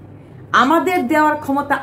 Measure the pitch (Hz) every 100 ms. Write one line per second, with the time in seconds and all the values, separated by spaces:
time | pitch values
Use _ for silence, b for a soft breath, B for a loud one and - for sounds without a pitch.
0 | - - B B - 196 254 330 320 359
1 | 240 302 302 302 285 277 277 269